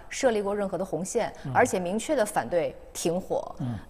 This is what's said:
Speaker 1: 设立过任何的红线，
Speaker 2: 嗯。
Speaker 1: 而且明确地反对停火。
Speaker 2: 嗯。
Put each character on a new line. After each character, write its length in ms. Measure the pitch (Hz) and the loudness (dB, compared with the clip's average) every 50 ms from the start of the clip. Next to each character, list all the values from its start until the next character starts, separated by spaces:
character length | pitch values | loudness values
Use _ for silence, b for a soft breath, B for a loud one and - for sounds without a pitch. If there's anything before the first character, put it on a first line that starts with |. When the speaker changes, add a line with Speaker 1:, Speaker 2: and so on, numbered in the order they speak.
| B B | B B
Speaker 1:
设 220 | - - - 254 | -4 2 4 4
立 100 | 226 208 | 4 4
过 120 | 202 196 208 | 2 0 0
任 140 | 208 202 190 | 0 -2 -2
何 100 | 185 165 | -2 -2
的 60 | 190 | -2
红 220 | 185 - 151 185 | -2 -2 -4 -4
线， 260 | - - 233 196 - B B B | -2 0 -2 -2 -2 B B B
Speaker 2:
嗯。 80 | 143 127 | 2 4
Speaker 1:
而 120 | 190 233 | 6 6
且 140 | 247 - 190 | 6 4 0
明 180 | 180 175 190 226 | 0 0 -2 -2
确 180 | - - 311 | 0 0 2
地 100 | 262 214 | 2 2
反 240 | 214 - 170 123 120 | 2 0 -2 0 2
对 260 | 180 170 151 131 - - - - | 2 2 2 2 -2 -6 -12 -12
停 300 | - - - 170 165 185 | -10 -2 0 0 0 0
火。 340 | 185 - 165 - - - - - | 0 -2 -2 -2 -2 -4 -6 -6
Speaker 2:
嗯。 160 | - 123 - 95 - - | -4 -4 -4 -6 -8 -10